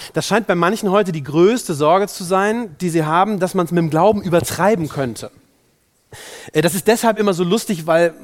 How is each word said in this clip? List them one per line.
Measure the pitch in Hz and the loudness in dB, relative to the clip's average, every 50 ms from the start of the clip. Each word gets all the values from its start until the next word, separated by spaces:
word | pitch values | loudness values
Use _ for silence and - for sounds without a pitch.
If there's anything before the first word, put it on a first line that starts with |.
| - - - | -8 -8 -6
das | 156 - | -6 -2
scheint | - 190 226 202 | 0 0 0 0
bei | - 180 | 0 0
manchen | 175 170 180 226 214 220 190 | 2 0 0 0 -2 -2 0
heute | 185 208 202 190 | 0 2 0 0
die | 160 160 | -4 -6
größte | 135 151 143 160 175 202 247 240 - - 165 | -6 -2 2 4 4 4 2 0 -4 -6 -4
Sorge | 139 151 151 175 190 208 | 0 2 2 2 2 0
zu | 196 - - 190 | -2 -6 -10 -6
sein, | 165 196 190 196 214 220 240 240 196 147 - | -2 0 0 0 0 -2 -2 -6 -10 -8 -6
die | 180 175 | -4 -2
sie | 160 170 156 | 0 0 0
haben, | 151 160 175 196 214 214 175 | 2 2 2 2 0 0 -2
dass | 185 180 - | -2 -2 -2
man's | 190 175 - | -2 -2 0
mit | 175 | 0
dem | 170 170 151 | 0 0 0
Glauben | 151 160 180 214 220 202 - | 2 2 4 2 2 0 0
übertreiben | 180 170 165 - - - - 175 202 226 175 160 135 | 0 0 0 0 -2 -2 0 2 2 2 0 -2 -4
könnte. | - 147 135 120 110 - - 107 - _ _ _ _ _ _ _ _ _ _ _ _ _ _ _ - - - - - - - - - | -4 -6 -6 -6 -6 -10 -14 -16 -18 _ _ _ _ _ _ _ _ _ _ _ _ _ _ _ -20 -20 -20 -20 -20 -20 -16 -4 0
Äh, | 156 156 | 0 0
das | 170 175 | 0 -2
ist | 190 - | 0 2
deshalb | 208 226 233 - 226 214 220 | 2 2 4 2 2 2 4
immer | 208 202 185 | 2 2 2
so | 160 180 | 0 0
lustig, | 170 196 233 - - 202 165 156 | 0 0 0 0 -2 -4 -4 0
weil | 160 160 170 175 170 165 - | 2 2 4 2 2 0 -6